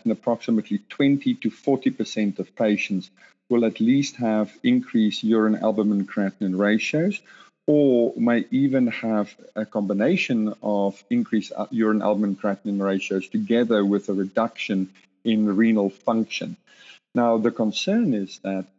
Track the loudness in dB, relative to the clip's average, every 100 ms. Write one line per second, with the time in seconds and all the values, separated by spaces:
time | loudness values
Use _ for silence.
0 | -2 -2 -2 -4 0 -2 0 -4 -6 0
1 | 2 2 0 -2 -4 -4 -2 0 0 -4
2 | -4 -2 -2 -2 -8 -2 0 0 -2 -4
3 | -6 _ -20 _ -2 0 2 2 2 2
4 | 0 -2 -2 0 -2 -2 0 0 2 2
5 | 2 0 2 2 4 2 0 0 2 0
6 | -2 -4 -4 -2 -4 0 2 2 0 -2
7 | -2 -4 -10 -20 -20 _ 0 4 4 4
8 | 2 0 0 0 0 0 2 2 0 -2
9 | -2 -2 -2 -8 -12 -8 -6 -4 -2 0
10 | 2 0 0 -2 -2 -4 -2 0 0 -4
11 | -2 -2 0 -2 -4 -8 -6 0 0 2
12 | 0 0 0 -2 -4 -4 -4 -2 -2 -2
13 | -2 -4 -4 -4 0 0 2 2 2 0
14 | -2 -4 -4 -2 -4 -4 -4 -2 -4 -8
15 | _ _ -2 0 2 2 2 2 0 -2
16 | -2 -2 -2 -6 -10 -12 _ -20 -20 -20
17 | _ 0 2 2 0 0 -2 -2 -2 0
18 | 0 -2 -4 -8 -8 -6 -8